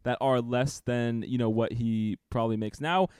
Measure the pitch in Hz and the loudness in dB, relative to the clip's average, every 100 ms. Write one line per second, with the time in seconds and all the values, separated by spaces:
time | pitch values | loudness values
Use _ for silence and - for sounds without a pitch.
0 | 123 123 135 123 120 123 139 - - 120 | -4 0 2 2 2 0 0 -2 -2 0
1 | 117 117 - 123 113 110 117 117 113 110 | 0 -2 -2 0 2 2 0 0 0 0
2 | 107 - _ 120 113 110 107 - 151 185 | -2 -4 _ -2 0 0 -4 -6 -2 2
3 | 185 | 0